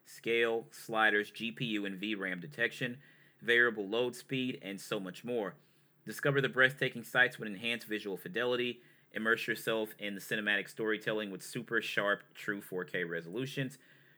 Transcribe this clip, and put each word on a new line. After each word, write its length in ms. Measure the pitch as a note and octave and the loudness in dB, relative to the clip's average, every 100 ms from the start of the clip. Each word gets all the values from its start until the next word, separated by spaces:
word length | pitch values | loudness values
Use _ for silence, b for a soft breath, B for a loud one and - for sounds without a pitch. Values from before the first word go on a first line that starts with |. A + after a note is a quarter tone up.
| - | -20
scale, 600 | - A2 A#2 A#2 A2+ - | -8 0 4 4 2 -4
sliders, 640 | - - A2 A2 G#2 G#2 | -12 -4 4 6 6 2
G 200 | - A2 | -4 -8
P 140 | A2 B2 | -4 -2
U, 220 | G#2 G2 | -2 -2
and 100 | F#2+ | -4
V 160 | G#2 | -4
ram 260 | G#2 F#2+ F#2 | -2 -2 -4
detection, 580 | E2+ - A#2 - B2+ B2 b b b b | -8 -2 -2 0 -6 -6 b b b b
variable 480 | G#2 A#2+ A#2+ G#2+ G2 | 4 6 6 4 0
load 260 | A2+ B2 B2 | 0 0 -2
speed, 440 | - C3 B2+ B2+ | -6 -2 -2 -4
and 180 | F#2+ G2 | -8 -10
so 200 | - G#2+ | -4 -4
much 240 | F#2+ F2+ | -4 -8
more. 320 | A#2+ A#2+ G2 - b b b _ - | -4 -2 -2 -6 b b b _ -12
Discover 360 | A2 D3 C#3 | -2 2 2
the 80 | C3 | 2
breathtaking 540 | A#2 C3 C#3 B2+ A#2 | 6 4 4 -2 -2
sights 360 | A2+ B2+ B2 - | -2 4 4 2
with 100 | A2+ | -6
enhanced 380 | F#2+ A#2 A#2 - | -4 -4 -4 -4
visual 280 | G#2+ G2+ F#2 | -4 -2 -6
fidelity. 640 | G2+ G2 B2 B2 B2 A#2+ b b b | -4 0 2 2 0 -4 b b b
Immerse 340 | G#2 A2 A2+ - | -2 2 2 2
yourself 480 | A2 - A2+ A2 - | -2 0 0 0 -4
in 160 | G#2 G2 | -8 -8
the 60 | |
cinematic 480 | - A2+ G#2 G2+ F#2 | -4 -2 2 2 0
storytelling 640 | - A2 G#2+ - G#2+ G#2 | -2 0 0 0 -2 -2
with 100 | F#2 | -6
super 400 | - A#2+ A2+ A#2 | -8 -8 -2 0
sharp, 400 | - - G2+ G2+ - - | 0 2 2 2 -2 -8
true 260 | - G2+ | -4 -4
four 220 | - F#2 | -4 -6
K 200 | F2+ F#2 | -4 -2
resolutions. 720 | F2 E2+ E2 G2+ C3 C#3+ C3 - b b b | -2 -4 -4 -6 -4 -4 -6 -8 b b b